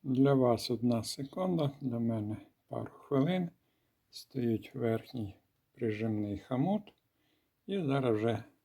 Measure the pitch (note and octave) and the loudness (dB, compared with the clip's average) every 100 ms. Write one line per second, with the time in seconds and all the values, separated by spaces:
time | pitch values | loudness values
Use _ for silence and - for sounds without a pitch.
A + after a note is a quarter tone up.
0 | C#3 B2+ C3+ C#3 B2+ A2+ - A#2 A#2+ A#2 | 0 4 6 6 6 4 0 0 2 0
1 | - - C#3 - F#3 E3+ C#3+ - C#3 A#2 | -2 -8 -8 -4 0 0 0 -2 -6 -2
2 | A#2 A2 G#2 G#2 - _ _ B2 A2+ - | -2 -2 -4 -8 -12 _ _ -8 -8 -14
3 | - C#3 D3+ F#3 F3 _ _ _ _ _ | -2 2 2 0 -4 _ _ _ _ _
4 | _ - - C3+ A#2+ A2 - A#2+ A#2+ A2+ | _ -20 -10 -2 0 0 -2 -4 -2 -2
5 | - B2 G#2 - _ _ _ - A#2 G#2+ | -4 -8 -8 -10 _ _ _ -6 -4 -2
6 | A2+ G#2+ G#2 G2+ - B2+ D#3+ G#3 - _ | -2 -2 -2 -6 -4 -2 0 0 -4 _
7 | _ _ _ _ _ _ - G3 D#3 C#3 | _ _ _ _ _ _ -6 -4 0 0
8 | B2+ G#2+ A2+ A2 - _ | 2 2 2 0 -6 _